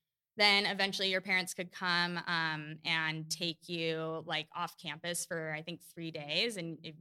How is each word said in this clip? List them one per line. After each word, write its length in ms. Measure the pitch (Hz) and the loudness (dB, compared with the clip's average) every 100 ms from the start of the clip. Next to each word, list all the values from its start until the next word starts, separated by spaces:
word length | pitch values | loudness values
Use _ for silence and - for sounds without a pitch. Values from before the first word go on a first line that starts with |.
| _ _ _ - | _ _ _ 4
then 280 | 208 202 202 | 6 6 4
eventually 440 | 202 196 196 190 | 2 2 2 2
your 100 | 190 | 2
parents 320 | 196 185 180 | 2 0 0
could 180 | - 180 | -4 -8
come, 460 | - 185 175 175 170 - | -2 2 4 4 0 0
um, 520 | 170 160 156 151 156 175 | 0 0 -2 -4 -6 0
and 440 | 160 156 160 156 | 2 2 -2 -4
take 380 | 160 170 160 - | -2 -2 -2 -4
you, 560 | 170 165 160 160 160 160 | -2 0 0 -2 -4 -2
like, 220 | 156 156 175 | -2 -2 -4
off 220 | 170 - | -6 -6
campus 480 | 160 151 175 170 - | -10 -6 -4 -4 -4
for, 260 | 165 160 | -4 -4
I 80 | 156 | -6
think, 200 | 165 165 | -8 -12
three 280 | - - 165 | -12 -8 -8
days. 440 | 160 147 165 233 202 | -6 -2 0 0 -2
And 220 | 165 160 | -4 -6
if 120 | 165 151 | -10 -14